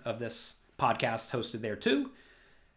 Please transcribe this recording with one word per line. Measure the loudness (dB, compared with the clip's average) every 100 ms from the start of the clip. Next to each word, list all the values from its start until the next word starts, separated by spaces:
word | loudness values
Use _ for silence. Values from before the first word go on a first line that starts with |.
| -6
of | -4
this | -4 -4 -6 -10 _ 0
podcast | 2 4 2 0 -2
hosted | -2 -2 -4
there | -4 0
too. | 2 2 2 -8 -20 -20 _ -20 _